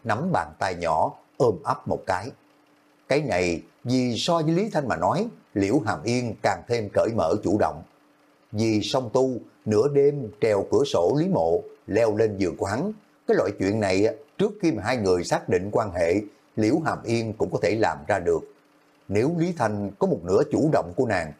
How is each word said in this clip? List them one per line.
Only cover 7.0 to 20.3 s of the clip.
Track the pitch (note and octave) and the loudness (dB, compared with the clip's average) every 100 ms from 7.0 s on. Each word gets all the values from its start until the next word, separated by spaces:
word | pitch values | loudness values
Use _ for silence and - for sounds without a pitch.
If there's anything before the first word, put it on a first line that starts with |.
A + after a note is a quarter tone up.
| F2+ A2+ | 0 0
mở | D#2+ E2+ | 0 0
chủ | - G#2 | 2 2
động. | E2 D2+ - _ _ _ _ _ _ | 0 -4 -14 _ _ _ _ _ _
Vì | G#2 A2+ G#2+ | -2 0 0
song | - C3 A#2+ | 0 -2 0
tu, | B2+ C3 B2 - _ A2 | 2 2 -2 -10 _ 0
nửa | G#2+ D3 | 2 4
đêm | C#3+ C#3 D3 A2+ - | 4 4 2 -4 -2
trèo | A#2 G2+ - | 2 2 2
cửa | G#2 | 2
sổ | G#2+ F2+ F2 C#3 | 2 2 4 2
Lý | F#3 | 2
Mộ, | C3 E2 F2 - - - | 2 2 0 -2 -12 -2
leo | G2 A2+ G#2+ | 2 2 2
lên | A2+ G2 | 0 0
giường | F2+ D2 | -4 -2
của | F#2+ | -4
hắn. | A2 G3 G#3+ _ _ - | -4 -4 -8 _ _ -2
Cái | G3+ | 0
loại | G2 - | 0 0
chuyện | F#3+ A2+ | 0 2
này, | G2+ F#2+ G#2+ - - - | 2 2 2 0 -8 -2
trước | G3+ G3+ | -2 0
khi | E3+ | -2
mà | A2 | 0
hai | A2 B2+ | -2 0
người | F#2+ F2+ | 2 2
xác | F2+ E3 - | 2 -2 0
định | G2 G2 | -2 0
quan | B2 G#2+ | -2 -2
hệ, | F2+ E2 G2 G#2+ - _ - | 0 2 2 -2 -10 _ -2
Liễu | G#2+ D#3 C#3+ | 0 2 -2
Hàm | F2 | -6
Yên | A2 A#2 A2+ | -2 -2 -2
cũng | G#2 F#2 | -4 -4
có | - | 0
thể | G2+ A2 | 0 0
làm | F#2+ D2 D2 | 0 -2 -2
ra | G2 | -2
được. | E2+ D#2+ - - _ _ _ _ - | 0 -2 -4 -16 _ _ _ _ -4
Nếu | G2 C3+ F3 | 0 0 0
Lý | F3 E3 | -2 0
Thanh | A2+ G#2 G2+ - | -2 -2 -6 -2
có | F#3+ | -2
một | A#2+ | 0
nửa | F2 | 2